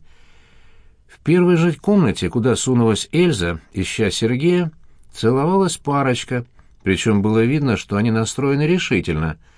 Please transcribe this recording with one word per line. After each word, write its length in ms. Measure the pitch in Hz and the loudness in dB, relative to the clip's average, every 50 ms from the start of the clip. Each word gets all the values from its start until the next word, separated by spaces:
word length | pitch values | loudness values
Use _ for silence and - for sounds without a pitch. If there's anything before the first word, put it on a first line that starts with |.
| - - - - - - - - - _ - - - - - - - - - _ _ | -14 -20 -20 -20 -20 -20 -20 -20 -20 _ -20 -20 -20 -20 -20 -20 -20 -20 -20 _ _
В 140 | _ - - | _ -20 -8
первой 360 | - - 165 180 180 175 175 | -2 0 2 2 4 4 2
же 160 | 160 165 175 147 | 2 2 0 -2
комнате, 540 | - - 202 208 202 165 110 90 - 92 87 | -2 -2 0 2 2 2 2 0 -2 -4 -4
куда 280 | - 123 110 131 113 | -2 0 0 0 0
сунулась 520 | - - 131 127 120 117 113 107 98 - - | 0 0 0 2 2 2 2 0 0 -4 -2
Эльза, 480 | - 156 180 175 - 98 85 85 87 82 - - | 0 0 2 2 0 0 -2 -4 -4 -6 -10 -10
ища 380 | - 95 92 - - - 110 98 | -8 -6 -6 -4 -4 -2 -2 -2
Сергея, 600 | - - 113 110 123 127 147 175 180 180 180 156 - - - - - - - - | -2 -2 -2 -2 -2 0 0 0 2 0 0 -2 -6 -12 -20 -20 -20 -20 -20 -20
целовалась 640 | - - - 110 127 131 143 170 190 196 190 175 - | -8 -2 0 0 2 2 2 2 2 2 0 0 -2
парочка, 680 | - - 147 143 143 139 - - - - - 131 123 120 - _ - - _ _ _ | -4 -4 -2 -2 0 0 0 -2 -2 -4 -6 -6 -6 -6 -8 _ -20 -20 _ _ _
причём 400 | - 95 95 90 - 117 104 101 | -2 0 0 0 2 2 2 2
было 220 | 98 107 110 110 113 | 2 2 2 2 2
видно, 320 | 120 143 151 143 131 107 | 2 0 0 0 0 -2
что 200 | 92 - - 101 | -2 -4 -4 -2
они 140 | 104 110 117 | 0 0 0
настроены 560 | 110 110 110 - - - 135 139 139 139 151 | 0 0 -2 -4 -4 -2 -2 0 0 0 0
решительно — 720 | 156 180 180 - - - 92 78 - 80 76 78 80 78 - - _ _ | 0 0 0 0 0 -2 -2 0 -2 -2 -2 -4 -4 -6 -10 -14 _ _